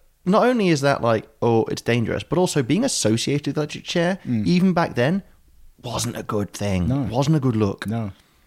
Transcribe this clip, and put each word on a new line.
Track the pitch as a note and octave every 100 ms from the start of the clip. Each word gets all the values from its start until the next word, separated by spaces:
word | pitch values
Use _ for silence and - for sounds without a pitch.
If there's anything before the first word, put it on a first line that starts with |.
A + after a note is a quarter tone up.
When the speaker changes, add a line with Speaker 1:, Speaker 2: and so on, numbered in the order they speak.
| _ _
Speaker 1:
not | F3+ G3+ A#3+
only | B3 F#3
is | D3
that, | C#3 -
like, | A#2+ A2 - -
oh, | A#2 A2+
it's | - -
dangerous, | - A#2+ G#2+ F#2+
but | - D#3
also | F3+ D3+
being | A#2+ E3+
associated | C4+ - - A2+ - C#3+ C#3+
with | D3+
the |
electric | D3+ -
chair, | - F3 E3+ G3 -
Speaker 2:
Mm. | A2+ C3+
Speaker 1:
even | F3+ F#3+
back | F3 E3+
then, | A#2+ B2+ F#3+ - - _ - - -
wasn't | A#2+ A2+ A#2 -
a |
good | - G#2+ G2
thing. | - G2+ F#2 E2+
Speaker 2:
No. | C#3
Speaker 1:
Wasn't | B2 A#2 C#3+ D#3+
a |
good | C3 A2
look. | G2+ - G2+
Speaker 2:
No. | A#2 G#2 - _ _